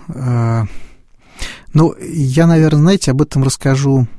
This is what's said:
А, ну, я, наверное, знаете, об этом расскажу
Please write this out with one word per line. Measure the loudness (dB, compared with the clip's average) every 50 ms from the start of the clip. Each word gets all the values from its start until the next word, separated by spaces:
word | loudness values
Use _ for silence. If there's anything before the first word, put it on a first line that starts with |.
| -16 -16
А, | -12 -8 -6 -4 -2 -2 -2 -2 -2 -2 -4 -4 -6 -10 -12 -14 -16 -20 _ _ -20 _ _ _ -14 -12 -12 -12 -12 -16 -16 -2 2
ну, | 2 2 2 0 -4
я, | -10 -10 -6 -4 -4 0 2 2 4 4
наверное, | 4 4 4 2 4 4
знаете, | 4 4 2 2 0 0
об | 0 0
этом | 0 0 0 0 0
расскажу | 0 -2 -2 -2 -2 0 0 0 0 0 0 0 -2 -4